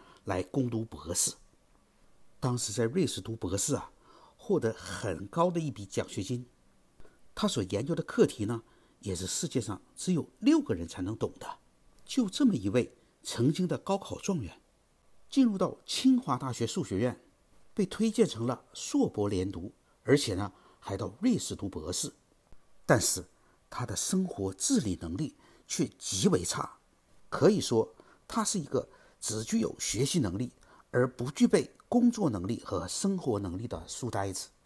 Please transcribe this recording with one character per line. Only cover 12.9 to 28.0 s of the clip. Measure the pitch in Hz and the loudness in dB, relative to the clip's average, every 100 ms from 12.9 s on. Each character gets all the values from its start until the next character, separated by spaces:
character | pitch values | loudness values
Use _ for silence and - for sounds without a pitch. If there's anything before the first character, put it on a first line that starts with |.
| - _ _ | -4 _ _
曾 | - - 170 | -8 0 2
经 | 160 180 | 2 0
的 | 151 | -2
高 | - 196 | -2 -4
考 | - - | -4 -6
状 | - 185 | -4 -4
元， | 92 - _ _ _ _ _ - - | -4 -10 _ _ _ _ _ -20 -2
进 | - | 4
入 | 247 190 | 4 4
到 | 175 - | 0 -2
清 | - - 262 254 | -6 2 6 6
华 | 240 123 | 4 -2
大 | 135 | -2
学 | 120 117 | -2 -2
数 | - | -2
学 | - 95 | -2 0
院， | 123 - _ _ _ - - | 0 -2 _ _ _ -20 -8
被 | - 190 | -2 -2
推 | - 220 | 0 0
荐 | 214 190 | 4 2
成 | 110 117 | 2 -4
了 | 123 - | -4 -8
硕 | - - 285 233 | -12 -2 2 2
博 | - 101 | 2 0
连 | 98 95 | 0 -2
读， | 104 95 - _ _ | -4 -10 -14 _ _
而 | - 143 | 4 4
且 | 135 | 4
呢， | 90 101 - - _ | -2 -4 -8 -20 _
还 | - 98 | -6 -6
到 | 90 107 | -6 -2
瑞 | 240 214 | 0 0
士 | - | -2
读 | 92 101 | -6 -6
博 | 90 78 | -6 -6
士。 | 90 - - _ _ _ - - - | -4 -6 -8 _ _ _ -20 -20 -6
但 | - - | 4 4
是 | - - - _ _ _ _ | 4 -2 -6 _ _ _ _
他 | - 123 | -8 -6
的 | 95 | -4
生 | - 190 185 | -2 0 0
活 | - 95 | -2 -4
自 | 92 - 269 | -2 0 0
理 | 113 87 | 0 -2
能 | 85 85 | -4 -4
力 | 151 - - - - | -6 -8 -20 -20 -6
却 | - 139 - | -2 -2 -4
极 | - 95 170 | -6 0 4
为 | 170 | 4
差， | 87 - - - _ _ _ - - | 2 -4 -6 -10 _ _ _ -20 -10
可 | - 127 | 4 4
以 | 113 | 4
说 | - 113 110 - | 4 2 0 -4